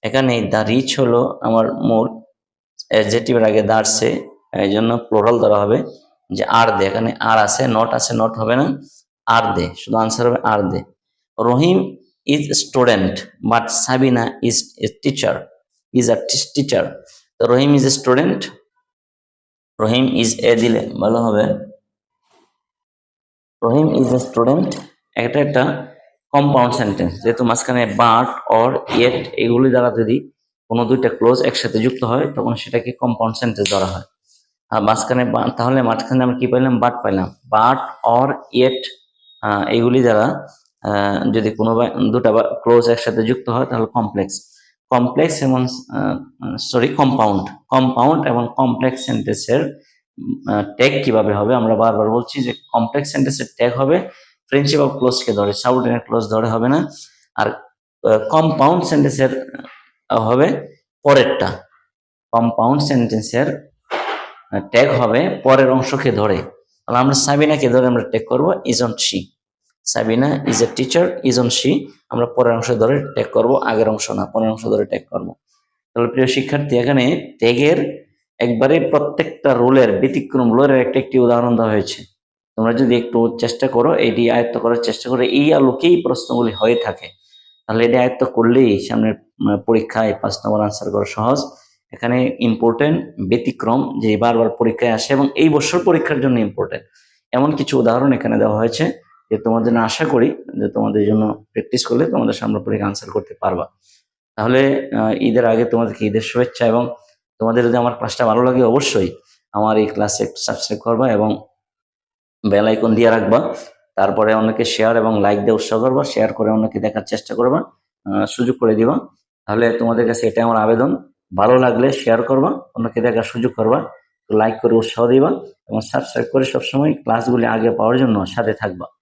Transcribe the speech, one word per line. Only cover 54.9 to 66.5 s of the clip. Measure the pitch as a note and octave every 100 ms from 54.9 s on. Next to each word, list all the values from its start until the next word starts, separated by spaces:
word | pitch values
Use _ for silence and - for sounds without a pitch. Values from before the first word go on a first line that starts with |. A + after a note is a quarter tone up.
| - B2+ B2 -
ধরে, | G#2 G2+
সাবঅর্ডিনেট | G2+ B2 B2+ A#2+ A#2+ -
ক্লজ | A#2 G#2+
ধরে | A2 A2+
হবে | A2+ B2
না। | D3 - - - _ _
আর, | - G#2+
আহ, | - - _ _ _ A#2 A2 -
কম্পাউন্ড | D#3+ D#3+ C3+ C#3 F3
সেন্টেন্সের, | E3+ D3+ C#3+ C3 C3 C3 - - - - _ _ _
আহ, | A2+
হবে | A2 B2 D#3 - - _ _ _
পরেরটা। | C#3+ C#3 A#2+ - F#2 - - _ _ _ _ _ _
কম্পাউন্ড | A#2 A#2 A#2 A#2 C#3+
সেন্টেন্সের, | D3 C3+ A#2 A2 G#2+ A#2 C#3 - - _ _ - - - - - _
আহ, | G2 F#2+
ট্যাগ | A#2 C#3
হবে | B2+ A#2+ A2+ F3+ -
পরের | C3 C3 C3
অংশকে | C3 B2+ C3+ C#3
ধরে। | G#2 G#2 F2+ D2